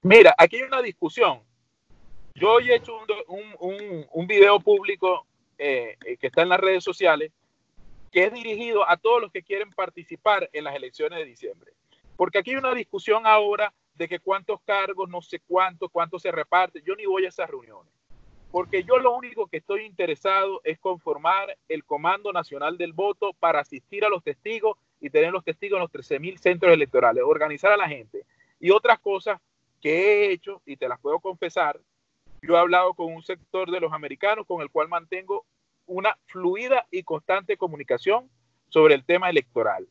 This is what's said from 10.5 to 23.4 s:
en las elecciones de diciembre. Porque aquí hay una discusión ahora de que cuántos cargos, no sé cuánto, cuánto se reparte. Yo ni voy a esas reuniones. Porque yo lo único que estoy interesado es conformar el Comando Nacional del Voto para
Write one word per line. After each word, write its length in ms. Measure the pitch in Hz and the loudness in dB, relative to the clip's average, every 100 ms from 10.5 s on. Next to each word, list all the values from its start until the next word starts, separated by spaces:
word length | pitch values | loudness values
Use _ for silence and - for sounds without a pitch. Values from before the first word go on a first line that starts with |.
en 120 | 151 | -10
las 100 | 147 | -10
elecciones 440 | 139 127 - 151 170 | -10 -14 -8 -8 -6
de 60 | |
diciembre. 480 | 143 113 135 - _ _ _ _ _ - | -14 _ -16 -16 _ _ _ _ _ -6
Porque 220 | 180 202 | -2 -2
aquí 120 | 190 | -4
hay 60 | 269 | -6
una 180 | 262 | -4
discusión 520 | 247 - 190 226 214 220 | -6 -8 -10 -2 0 4
ahora 460 | 214 208 208 208 _ _ | 4 2 -2 -4 _ _
de 140 | 147 170 | _ -10
que 120 | 175 | -8
cuántos 400 | 190 196 185 202 | -4 -6 -4 -8
cargos, 460 | - 202 190 185 185 | -4 -4 -2 -8 -10
no 140 | 175 | -10
sé 180 | - 170 _ | -14 -16 _
cuánto, 420 | 180 185 170 180 | 0 0 -4 -8
cuánto 300 | 170 165 180 | -6 -6 -6
se 120 | 185 | -6
reparte. 520 | 165 147 175 185 160 156 | -6 0 0 0 -4 -10
Yo 80 | |
ni 120 | 202 202 | -6 -4
voy 180 | 190 | -2
a 60 | 185 | -4
esas 200 | - 165 | -6 -10
reuniones. 420 | 139 113 101 87 _ _ - - _ - | -10 -18 -20 _ _ _ -20 -20 _ -8
Porque 340 | 175 175 190 | -6 -4 -6
yo 140 | 180 254 | 2 2
lo 160 | 254 | 2
único 320 | 240 247 226 196 | 0 -8 -10 -10
que 120 | 160 | -10
estoy 260 | - 202 | -8 -8
interesado 760 | 214 185 175 147 196 196 196 190 | -8 -8 -6 -4 -2 -2 -2 -6
es 140 | 156 160 | -8 -6
conformar 760 | 190 180 165 143 160 190 196 - _ | -8 -8 -8 -4 -2 -2 -4 -14 _
el 160 | 160 | -12
Comando 480 | _ 147 165 196 208 | _ -6 -4 -4 -4
Nacional 440 | 180 160 139 147 175 | -8 -8 -8 -8 -6
del 160 | 170 | -10
Voto 400 | 160 196 196 202 | -4 -6 -4 -8
para 220 | - | -2